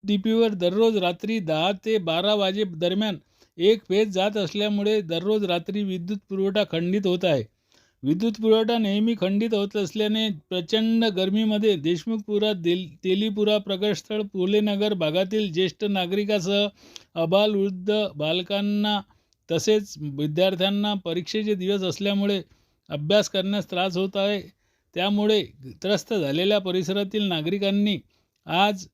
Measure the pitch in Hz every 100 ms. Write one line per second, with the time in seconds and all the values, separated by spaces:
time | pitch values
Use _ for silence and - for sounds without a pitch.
0 | 202 208 220 226 226 202 175 190 226 214
1 | 180 175 214 226 160 156 175 196 220 220
2 | 165 165 196 214 190 196 208 160 175 190
3 | 214 165 _ _ _ - 185 220 - 190
4 | 214 185 202 208 180 208 208 208 202 214
5 | 170 165 190 214 196 175 170 202 202 185
6 | 175 208 _ 190 190 196 196 165 175 202
7 | 196 180 180 139 107 _ _ _ _ _
8 | 131 175 233 214 220 220 226 233 214 202
9 | 220 226 185 202 226 214 202 208 185 214
10 | 208 220 220 156 _ 180 170 220 220 226
11 | 226 185 190 202 220 208 214 185 151 175
12 | - 220 208 208 214 196 170 180 175 143
13 | 185 185 220 208 208 214 202 190 208 202
14 | - 214 208 190 185 208 208 202 214 202
15 | 156 170 190 214 208 160 185 - 208 196
16 | 175 196 202 208 175 202 208 - - -
17 | _ 170 165 196 214 202 196 185 185 214
18 | 202 147 151 175 180 202 202 208 208 208
19 | - _ _ _ - 165 - 214 202 -
20 | 151 139 151 151 190 185 190 202 208 202
21 | 175 165 170 220 214 202 185 202 185 160
22 | 202 202 202 196 - _ _ _ _ 151
23 | 151 208 - 196 190 208 - 180 190 180
24 | 190 196 196 202 175 _ _ _ _ 170
25 | 190 202 208 214 147 - 131 110 190 202
26 | - 214 139 147 190 208 190 180 170 196
27 | 202 214 202 165 151 196 196 202 208 170
28 | - _ _ _ - 165 202 196 170